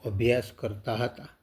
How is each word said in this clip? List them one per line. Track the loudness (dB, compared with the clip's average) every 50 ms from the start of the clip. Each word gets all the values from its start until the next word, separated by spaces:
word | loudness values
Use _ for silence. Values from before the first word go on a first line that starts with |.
| -6
અભ્યાસ | -2 0 4 4 4 4 4 0 -4 -8
કરતા | -8 -8 -6 -6 -6 -4 -4 -2
હતા | 0 -2 -2 -4 -8 -16 -18 -20 _